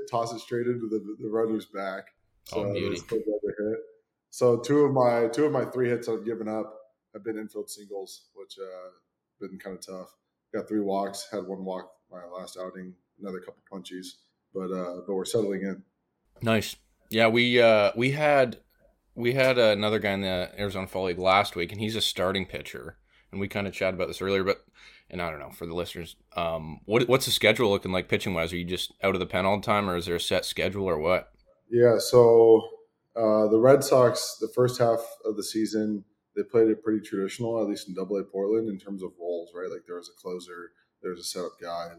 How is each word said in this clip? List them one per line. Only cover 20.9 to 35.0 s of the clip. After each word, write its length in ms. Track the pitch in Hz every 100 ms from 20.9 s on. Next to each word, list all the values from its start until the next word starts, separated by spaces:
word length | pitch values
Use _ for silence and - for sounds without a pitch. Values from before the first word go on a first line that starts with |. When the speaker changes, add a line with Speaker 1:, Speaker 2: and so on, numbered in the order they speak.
| 92 92
Speaker 2:
League 140 | 87
last 360 | 92 95 101 90
week, 160 | 85
and 80 | 101
he's 140 | 110 110
a 60 |
starting 440 | - - 92 95 90
pitcher. 520 | - - 64 71 - _ _ _
And 80 | 98
we 80 | 101
kinda 240 | 104 98
chatted 240 | - 95 90
about 120 | 80
this 140 | 85
earlier, 220 | 95 98
but, 200 | 95 - _ _ - - _
and 120 | 90
I 80 | 85
don't 80 | 76
know, 120 | 67
for 140 | - 85
the 80 | 87
listeners, 400 | 82 - 80 - _ 87
um, 440 | 82 80 78 76 -
what, 220 | 117 120
what's 180 | 131 -
the 60 |
schedule 380 | - 110 117 107
looking 220 | 98 95
like 160 | 92 -
pitching-wise? 460 | - 104 85 82
Are 40 | 87
you 80 | 87
just 280 | 90 - -
out 120 | 98 95
of 40 |
the 60 | 87
pen 200 | 92 95
all 120 | 101
the 80 | 113
time, 240 | 104 98
or 60 | 87
is 100 | 87
there 100 | 85
a 40 |
set 260 | - 92 -
schedule, 400 | - 87 98 95
or 140 | 78
what? 320 | 80 92 - _ _ _ -
Speaker 1:
Yeah, 280 | 120 120 107
so, 640 | - 123 117 117 113 110 - - _ _ _ 113
uh, 320 | 110 107 107
the 120 | 110
Red 240 | 127 143
Sox, 540 | - 131 120 - - -
the 80 | 110
first 300 | 123 123 123
half 200 | 117 110